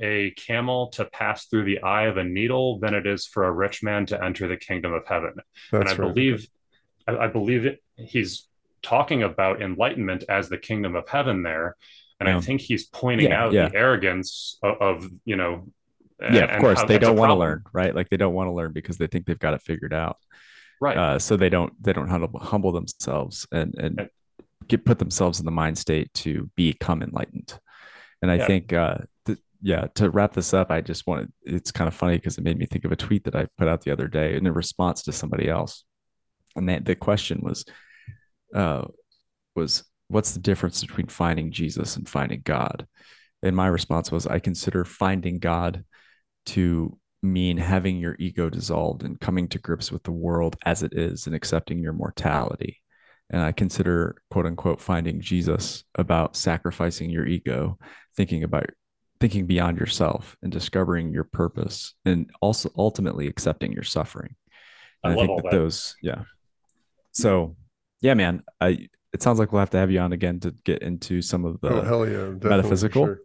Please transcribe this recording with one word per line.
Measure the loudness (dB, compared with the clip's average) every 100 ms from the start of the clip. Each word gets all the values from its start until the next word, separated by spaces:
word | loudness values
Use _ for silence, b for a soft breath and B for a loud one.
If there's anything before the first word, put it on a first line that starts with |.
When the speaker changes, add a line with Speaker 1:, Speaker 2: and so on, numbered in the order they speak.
Speaker 1:
a | -2 0 -2
camel | -4 -4 -2 0 -2 -4
to | -6
pass | -8 -4 -4 -4 -2
through | 0
the | 0 -2
eye | 0 2 2
of | 0
a |
needle | -2 -2 0 0 0 0
than | 0
it | 0 0
is | -2 -4
for | 0
a | 0
rich | 2 -2 -2
man | -2 -2 -2
to | -2
enter | -4 -4 -4
the | -4
kingdom | -6 -4 -2
of | -4 -2
heaven. | -2 -4 -10 -18 B B
Speaker 2:
That's | 2 2
Speaker 1:
And | 0
I |
Speaker 2:
right. | 0
Speaker 1:
believe, | 2 2 0 -4 _ _ _ _ _ -6
I, | -2
I | 0
believe | 0 2 2
it, | 0 -4 _
he's | -20 -6 -2 -2 -4 -12 _ _ _
talking | 0 2 2 2
about | 0 2 0 2
enlightenment | -2 0 0 0 -2 -4 0
as | -2 -2
the | -6
kingdom | -4 -2 -2 -4
of | -2
heaven | -2 0 0
there. | -2 -2 -4 -8 B B B B
And | 0
Speaker 3:
Yeah. | 2
Speaker 1:
I |
think | 0 -2
he's | -2 -4 -4
pointing | -4 0 4 4
Speaker 3:
Yeah, | 4
Speaker 1:
out | 4
Speaker 3:
yeah. | 4 4
Speaker 1:
the | 4
arrogance | 4 4 2 0 -4 -8 -12 -4
of, | -2 2
of, | 0 0 -4 -12
you | -4 -2
know, | -2 -4 -10 _ _ _ _ -8
Speaker 3:
Yeah, | 4 6
of | 6
Speaker 1:
and | 6
Speaker 3:
course. | 6 6
Speaker 1:
how | 6
Speaker 3:
They |
Speaker 1:
that's | 6
a | 6
Speaker 3:
don't | 6
wanna | 6
Speaker 1:
problem. | 6 4
Speaker 3:
learn, | 0 -4
right? | 0 0
Like, | 0 0
they | 2
don't | 2
wanna | 2 -2
learn | -2 -4
because | -6 -8 -4
they | -2
think | -2 -2
they've | 0
got | 0
it | 0
figured | -2 -6 -2
out. | -2 -2 -6 _ B B B B B
Speaker 1:
Right. | 0 2
Speaker 3:
Uh, | 4 2
so | 2 4
they | 6
don't, | 4 0 -2
they | 0
don't | 0 0
humble, | 0 -2 -6
humble | -4 0 0
themselves | -2 -4 -8 -4 -2 -4 -8 -6
and, | -2 -2 -2
and | -4 -4
Speaker 1:
And | -8 _ _ _ -20 -14 0
Speaker 3:
get, | 2 4
put | 2
themselves | 2 2 2 0
in |
the | -2
mind | 0 0 -2
state | 0 0 -2 -6
to | -4 -4 -4 2
become | 2 2 -2 -2
enlightened. | -2 -6 -8 -10 -14 -20 _ B B B B B
And | 2
I | 2
Speaker 1:
Yeah. | 4
Speaker 3:
think, | 2 2
uh, | 0 0 -2 -8 _ -6
th-, | -6 _ _
yeah, | -2 0 0 2
to | 4
wrap | 4 2
this | 2 2
up, | 2 2
I | 0
just | -2 -6 -4
wanted, | -4 -6 -12
it's | -6 -4 -4
kinda | -2 -2
funny | 0 2 2
'cause | 0 -4
it |
made | -2 -2
me |
think | -2 -4 -2
of |
a | -4
tweet | 0 -2
that | 0 -2
I | -2 0
put | 2
out | 2
the | -2
other | -2 -2
day | 0 0 2
in | 0
response | 0 -2 0 0 0
to | -6
somebody | -6 -4 -2 0
else. | 0 -2 -10 _ _ _ _ _ _ _ -4
And | -2
that | 0 0
the | -2
question | 2 0 0 -4
was, | -4 -8 -10 B B B B B B _ _
uh, | -2 0 -2 -6 -14 _ _ _ _ _
was, | -4 -2 -4 -6 _ -4
"What's | -2 0
the | -2
difference | 0 0 0 -4
between | -8 -6 -6
finding | -2 0 0 -4
Jesus | -4 -4 -4 -6 -8
and | -6
finding | -4 -4 -4
God?" | -2 -2 -2 -6 -14 b b b b b
And | 0
my | 2 2
response | 2 0 -2 0
was, | -2 -2
"I | -2
consider | -2 -4 -2 -2
finding | -2 0 0 0 -2 -2
God | 0 0 0 -4 -10 b b b b _ -6
to | 0 2 2 -2 -6 _ _
mean | -2 2 2 0
having | 2 2 0 -2
your | -4 -4
ego | -6 -2 -2
dissolved | -2 -2 -2 -2 -4
and | -8 -8
coming | -2 -2 -2
to | -6
grips | -4 -6 -4
with | -8
the | -8
world | -4 -2 0 0 -2
as | -2 -2
it | -2
is | -2 -4 -4 -6
and |
accepting | -6 -2 -2 -2 -4
your | -4
mortality." | -4 -6 -2 -2 0 -2 -6 -8 -10 _ b b b b
And | -2
I | 0
consider, | 0 -2 0 2 2 0 -4 -4
quote | -2 -2
unquote, | 0 -2 -2
finding | 0 0 0 -4
Jesus | -2 0 2 0 -2 -10 -10 -2
about | 2 2 2 0
sacrificing | -2 0 -2 -2 -2 -2 -4
your | -2 -2
ego, | -2 -2 -2 -2 -4 B B B -2
thinking | 0 0
about, | 0 0 -2 -8 _ _ _ 0
thinking | 2 2 2
beyond | 2 2 0
yourself | -2 0 0 0 -6 -10
and | -8
discovering | -6 -2 0 0 0 -2
your | -4
purpose | -4 -2 -2 -2 -6 -8 -14 -4
and | 0 2 0 0
also | 0 2 -2 0
ultimately | 0 0 -4 -2 -4
accepting | -2 -2 -2 -4
your | -6
suffering. | -4 -4 -4 -6 -14 -16 _ B B B B B
Speaker 1:
I | 0
Speaker 3:
And |
I | 2
Speaker 1:
love |
Speaker 3:
think | 2
Speaker 1:
all | 2
Speaker 3:
that | 2
Speaker 1:
that. | 2
Speaker 3:
those, | 2 -2 -8 -8
yeah. | -6 -6 -10 _ _ _ _ _ _ _ _
So, | 0 4 4 2 -6 -20 _ _ 0
yeah, | 4
man, | 6 4 2 -4 0
I, | 2 2 -2 _ _
it | -2
sounds | 2 4
like | 4
we'll | 2
have | 2
to | 2
have | 4
you | 2
on | 2
again | 0 0 -2
to | -4 -6
get | -2 -2
into | -2 -6 -2 -2
some | 0 -2
of | -2 -2
the | 0
Speaker 2:
Oh, | 0
hell | 2 2 0
yeah, |
definitely, | -2 -6 -2
for | 2
Speaker 3:
metaphysical, | 4 4 4 4 4 2
Speaker 2:
sure. | 0